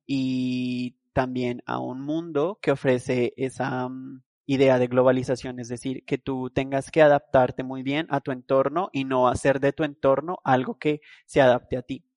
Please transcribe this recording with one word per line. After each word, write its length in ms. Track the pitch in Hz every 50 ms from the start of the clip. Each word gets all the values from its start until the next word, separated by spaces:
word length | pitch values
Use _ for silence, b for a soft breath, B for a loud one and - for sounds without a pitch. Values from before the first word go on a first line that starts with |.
| _
y 920 | - 139 135 131 131 127 127 127 127 127 127 127 123 123 123 123 123 - _ _ _
también 500 | _ 139 127 127 127 127 123 123 123 123 -
a 140 | - 117 127
un 220 | 127 127 127 131
mundo 580 | 139 147 156 165 170 170 156 143 151 180 208 -
que 120 | - 151
ofrece 600 | 139 - - 135 127 123 - - 127 123 120 - -
esa, 520 | - 131 131 - - 127 143 131 127 127 127
mm, 340 | 131 131 131 135 139 131 _ _ _ _ _
idea 340 | - 135 131 139 135 131 127
de 80 | 123 123
globalización, 720 | 123 127 127 131 127 131 123 - 131 120 - 131 127 123
es 80 | 120 117
decir, 360 | 123 117 - 135 131 131 -
que 140 | - 143 127
tú 320 | - - 135 131 127 127
tengas 400 | - 143 135 135 139 135 135 -
que 120 | - 160
adaptarte 600 | 156 147 143 143 - _ - 131 127 127 - -
muy 220 | 131 131 131 131 127
bien 220 | 135 139 151 170 -
a 100 | 143 139
tu 120 | - 147
entorno 580 | 131 127 127 _ 135 135 135 139 143 170 190 -
y 120 | - 139 135
no 240 | 131 131 127 127 123
hacer 320 | 120 - - 143 135 135
de 120 | 135 139
tu 120 | - - 160
entorno 540 | 147 143 _ - 135 135 139 147 170 185 -
algo 340 | _ - 131 127 123 - 233
que 240 | - - 151 151 147 B B B B B
se 160 | _ - 147
adapte 360 | 135 127 123 123 - _ 131
a 60 | 127
ti. 220 | - - 135 - _ _ _